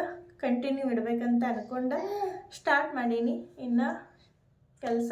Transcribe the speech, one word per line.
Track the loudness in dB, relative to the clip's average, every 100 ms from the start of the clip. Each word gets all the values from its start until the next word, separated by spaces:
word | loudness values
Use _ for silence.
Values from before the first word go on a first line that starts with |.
| -4 -6 -16 -4
ಕಂಟಿನ್ಯೂ | 0 2 0 0 0
ಇಡ್ಬೇಕಂತ | 0 0 0 2 4 2
ಅನ್ಕೊಂಡ | -2 -4 -4 -2 -2 -2 -2 -4 -6 -14
ಸ್ಟಾರ್ಟ್ | -4 2 4 2 -2
ಮಾಡೀನಿ. | 0 0 0 -2 -8 -10
ಇನ್ನ | 0 2 2 -2 -12 -20 _ _ _ _ _ -8
ಕೆಲ್ಸ | -2 0 0